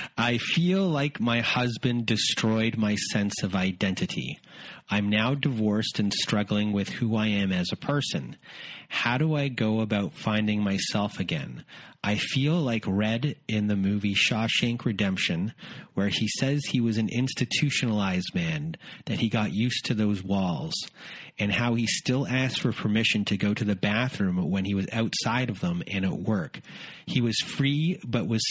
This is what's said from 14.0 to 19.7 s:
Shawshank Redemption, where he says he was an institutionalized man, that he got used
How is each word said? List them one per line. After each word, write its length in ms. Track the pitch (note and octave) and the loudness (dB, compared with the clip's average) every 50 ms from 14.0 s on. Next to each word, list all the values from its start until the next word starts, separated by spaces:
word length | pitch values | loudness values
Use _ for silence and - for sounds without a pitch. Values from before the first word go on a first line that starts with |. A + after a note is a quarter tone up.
| G2+ G2+ G2 | 0 0 2
Shawshank 680 | - - - A#2+ A2 A2+ A2+ - - - A#2 A#2+ A#2+ - | 2 2 2 2 2 0 0 2 2 2 0 0 0 -2
Redemption, 680 | A#2+ G#2+ G2 G#2 G2 F#2+ F2+ - - E2+ E2 F#2 A2+ - - - - - - - - _ | -2 0 2 0 0 0 0 0 0 0 0 -2 -2 -4 -8 -14 -16 -14 -16 -16 -6 _
where 140 | F#2+ G2 G2+ | 0 0 0
he 200 | - - A2 G#2 | 0 0 0 -2
says 380 | - - C3+ C3+ C#3+ D3 C3+ | 0 0 0 2 2 0 0
he 160 | - - B2 A#2 | 0 0 2 2
was 160 | A#2 G#2+ A2+ | 2 2 2
an 100 | A2 - | 0 0
institutionalized 1300 | - A#2 C3 B2+ - - B2 - - - D3+ C#3 - - - A#2 G#2+ G#2 G2+ F#2+ F#2 F#2 F2+ - - | 0 0 0 0 0 -2 -2 -2 0 0 2 2 2 0 0 2 2 2 2 2 0 0 -2 -2 -2
man, 420 | F2 E2+ E2 D#2+ D2+ D2 D#2+ D#2+ - - - - - - | -2 -2 0 -2 -2 -4 -6 -8 -10 -14 -18 -18 -12 -6
that 140 | - C3+ - | -6 -2 0
he 100 | - G#2+ | 0 0
got 240 | B2 A2+ G#2+ F#2+ D2 | 2 2 0 0 0
used 320 | G#2 A#2 B2+ | 0 0 0